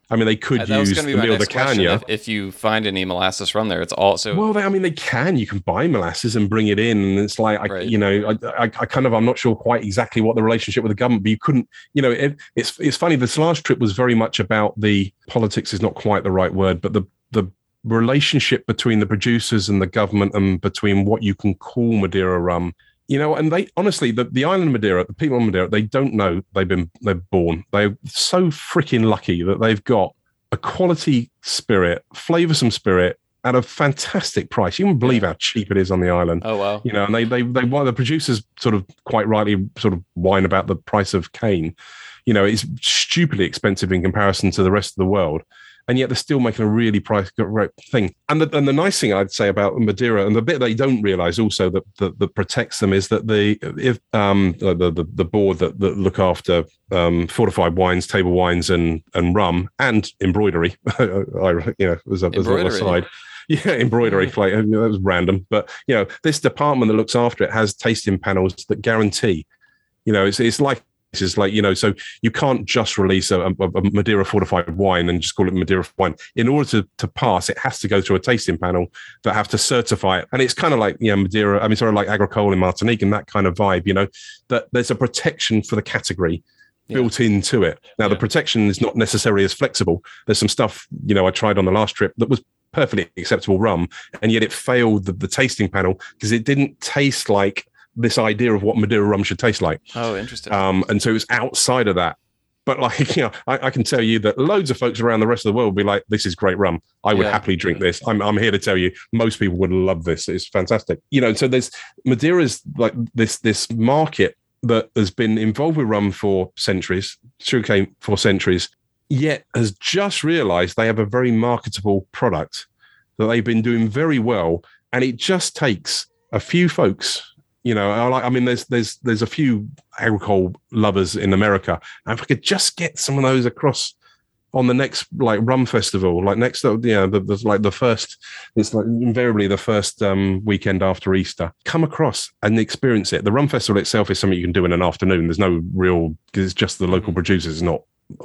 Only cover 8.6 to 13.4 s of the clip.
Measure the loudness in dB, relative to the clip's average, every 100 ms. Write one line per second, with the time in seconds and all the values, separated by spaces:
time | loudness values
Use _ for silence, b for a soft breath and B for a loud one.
8.6 | -2 -2 -4 0 2 2 2 2 0 0
9.6 | 0 0 0 -2 -2 0 2 2 2 0
10.6 | 0 -2 0 0 0 2 2 0 2 0
11.6 | 0 B B 0 0 2 -2 -4 B -4
12.6 | -4 -2 -2 0 0 2 0 0